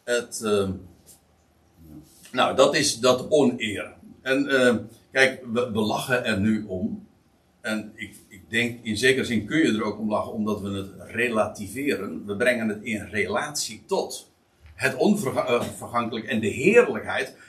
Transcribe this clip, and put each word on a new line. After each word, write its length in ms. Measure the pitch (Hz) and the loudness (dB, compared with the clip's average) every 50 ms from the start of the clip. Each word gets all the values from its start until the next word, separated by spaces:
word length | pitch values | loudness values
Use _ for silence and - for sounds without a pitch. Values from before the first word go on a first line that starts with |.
| _ | _
Het, 360 | - 120 120 113 - - - 113 | -2 -2 -2 -2 -4 -8 -6 -2
ehm, 280 | 107 104 101 98 98 90 90 - - - _ _ - - _ _ _ _ _ _ _ _ _ _ _ _ _ - 156 151 151 - - _ - - - - | 0 2 2 2 0 -4 -6 -10 -16 -20 _ _ -20 -20 _ _ _ _ _ _ _ _ _ _ _ _ _ -20 -20 -20 -20 -20 -20 _ -20 -18 -6 0
nou, 240 | 127 110 - - | 2 2 4 6
dat 180 | 123 135 143 156 | 6 6 6 6
is 240 | 160 135 - - 117 | 2 0 0 0 2
dat 300 | 113 127 127 - 98 98 | 4 4 4 4 2 2
oneer. 640 | 156 151 135 123 120 117 113 107 101 - - - - - - - - - - | 4 6 6 4 4 0 -2 -4 -4 -6 -8 -10 -14 -18 -20 -20 -20 -8 -4
En, 260 | 131 131 139 139 127 | 0 0 0 2 2
ehm, 300 | 139 135 127 123 113 104 - - - - _ _ | 4 6 6 6 4 4 0 -6 -14 -20 _ _
kijk, 340 | - 135 131 131 - - - 120 110 | 2 4 4 4 2 -2 -8 -4 -2
we, 180 | 123 117 107 | 0 0 0
we 100 | 104 110 | 0 -2
lachen 440 | 107 107 104 98 - - 127 123 123 | 0 0 -2 -2 0 0 0 0 2
er 160 | 117 107 98 | 0 0 2
nu 240 | 98 110 107 107 - | 2 2 2 0 -2
om. 400 | 98 95 90 139 240 - - - - _ _ _ _ _ _ _ _ _ _ | -6 -6 -4 -4 -4 -6 -8 -12 -16 _ _ _ _ _ _ _ _ _ _
En 320 | - 113 107 107 104 104 - | -8 -6 -6 -6 -6 -10 -14
ik, 220 | - 110 98 - - - _ | -16 -16 -16 -16 -20 -20 _
ik 120 | - 98 - - | -20 -20 -10 -4
denk, 340 | - 117 120 117 117 120 - | -2 0 0 0 -2 -6 -6
in 120 | 120 107 | -4 -2
zekere 280 | 101 123 131 131 131 110 | 2 4 4 4 2 2
zin 220 | - 120 104 - | 0 0 -2 -2
kun 120 | - 156 156 | 0 0 2
je 200 | 160 123 110 107 | 2 2 2 0
er 60 | 107 | -2
ook 140 | 107 101 107 | -4 -4 -4
om 120 | 110 107 | -4 -2
lachen, 220 | 104 95 92 - - | -2 -2 -2 -4 -4
omdat 280 | 113 107 107 104 92 | -4 -2 -2 -2 -4
we 80 | 98 101 | -4 -6
het 220 | 98 98 95 - - - - - | -6 -6 -8 -10 -12 -16 -18 -10
relativeren. 1160 | - 113 120 120 113 110 104 - - - 104 92 - 127 143 139 110 - - - 82 - 95 | -4 -2 -2 0 0 0 0 -2 -4 -8 -12 -10 -8 -4 -2 -2 -2 -2 -4 -6 -8 -8 -8
We 100 | 101 101 | -6 -4
brengen 320 | 98 120 123 120 113 113 110 | 0 2 2 2 2 0 -2
het 140 | 104 - - | -4 -4 -6
in 220 | 127 110 101 90 | -6 -6 -6 -6
relatie 800 | 85 101 107 98 92 104 127 147 151 151 - - - 107 110 - | -4 -4 -2 -2 -2 -2 -4 -4 -4 -6 -6 -6 -6 -8 -12 -8
tot 440 | - 196 175 - - - - - - _ _ _ _ _ _ - - - | -4 -2 -2 -2 -2 -6 -12 -16 -18 _ _ _ _ _ _ -20 -20 -8
het 200 | - - 135 131 | -4 -2 -2 0
onverga-, 500 | 127 - 202 214 - - 131 117 123 127 | 2 4 4 4 4 2 0 -2 -2 0
eh, 160 | - 120 117 - | 2 2 0 0
vergankelijk 640 | 98 - - 107 - 117 120 117 110 120 113 107 | -2 -8 -10 -10 -6 -4 -2 -2 -2 -4 -6 -6
en 140 | - - 110 | -4 -2 -2
de 60 | 110 | 0
heerlijkheid. 920 | 101 - 113 131 185 220 240 240 - 120 107 92 98 95 110 135 - - - - | -2 -2 0 2 4 6 6 6 4 2 -4 -6 -4 -4 -4 -4 -6 -10 -16 -20